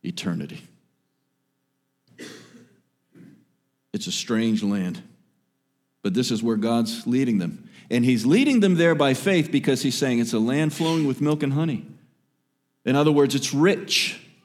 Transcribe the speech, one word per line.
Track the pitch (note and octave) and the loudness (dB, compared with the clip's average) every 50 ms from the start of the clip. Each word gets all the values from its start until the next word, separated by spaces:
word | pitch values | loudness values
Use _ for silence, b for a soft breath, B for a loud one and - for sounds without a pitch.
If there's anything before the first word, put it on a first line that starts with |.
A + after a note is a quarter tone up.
| _ | _
eternity. | - F3 - - G2 E2+ D2+ C#2+ - - - - - _ _ _ _ _ _ _ _ _ _ _ _ _ _ _ _ _ _ _ _ _ _ _ _ _ _ _ _ _ B B B B B B B B A#2+ B B B B _ _ _ _ _ _ _ - - - - _ _ _ _ _ _ _ _ _ _ _ - | -10 -10 -6 -6 -6 -4 -4 -8 -10 -12 -18 -20 -20 _ _ _ _ _ _ _ _ _ _ _ _ _ _ _ _ _ _ _ _ _ _ _ _ _ _ _ _ _ B B B B B B B B -20 B B B B _ _ _ _ _ _ _ -20 -20 -20 -20 _ _ _ _ _ _ _ _ _ _ _ -12
It's | G#2 - F2+ | -10 -8 -6
a | |
strange | F#2 - - - A#2+ A2 A2+ A2+ A2 G#2+ G#2+ | -8 -8 -4 -2 -2 0 0 0 0 0 -2
land, | G2+ G2+ G2+ F#2 F2+ E2+ E2 - - - _ _ _ _ _ _ _ _ _ _ _ _ _ _ _ _ _ | -2 -2 -2 -4 -6 -8 -10 -14 -20 -20 _ _ _ _ _ _ _ _ _ _ _ _ _ _ _ _ _
but | _ G2+ F2+ | _ -4 -2
this | A#2 B2+ B2 | -2 -2 -2
is | B2 G#2+ A2 | -2 -2 -2
where | A#2 A2+ G#2+ | -2 -2 0
God's | G#2 A2+ A#2 A#2 A#2 G#2+ - - - - | 0 0 0 0 0 -2 -4 -8 -4 -2
leading | B2 C3 C3+ A#2+ A2+ G2 | 0 0 0 2 0 0
them. | F2 E2+ - - B B B B B B | 0 -2 -6 -10 B B B B B B
And | A2+ B2 A#2+ | 0 0 2
he's | B2+ B2+ A2+ G#2 | 2 2 2 4
leading | B2+ D#3 A3+ C#4 D4 C4+ A#3 | 4 4 4 4 4 4 4
them | G3+ G3 F3+ | 4 4 4
there | E3 E3+ E3+ E3 | 4 4 4 4
by | D3+ - C#3 C3 | 4 2 2 2
faith | B2+ - G3 F#3+ E3+ D3+ D3+ | 0 0 0 2 2 0 2
because | - C#3 - - C3+ A#2+ | 0 0 2 2 0 0
he's | - C#3 A#2 - | 0 -2 -2 0
saying | D3 C3+ B2 A#2 | -2 0 0 0
it's | A#2 A2+ A#2 | 0 0 0
a | A2+ | 0
land | A2 A#2 C3 D3 D#3 D3+ D3 | 0 0 0 0 0 -2 -2
flowing | - E3 D#3+ E3 E3 D#3 C#3 | -2 -2 0 0 0 0 0
with | C3 - | 0 0
milk | D3 D3 D3+ D3+ | 0 0 0 0
and | D3+ C#3 C#3 | -2 -2 0
honey. | D3 D#3+ E3 C3+ G#2+ - - - - _ _ _ _ _ _ _ _ _ _ _ _ _ _ _ _ _ | 0 -2 -2 -2 -6 -8 -12 -20 -20 _ _ _ _ _ _ _ _ _ _ _ _ _ _ _ _ _
In | - C3 C#3+ | 0 2 2
other | D3 D#3 D3+ | 4 4 4
words, | C#3+ C#3+ C3+ A#2 | 4 4 4 2
it's | C#3 - - - | -2 -4 -2 0
rich. | C3+ D#3 F#3+ G3 - - - - - - - - - - - _ _ _ | 2 2 2 2 0 -2 -4 -2 -2 -2 -4 -6 -10 -16 -20 _ _ _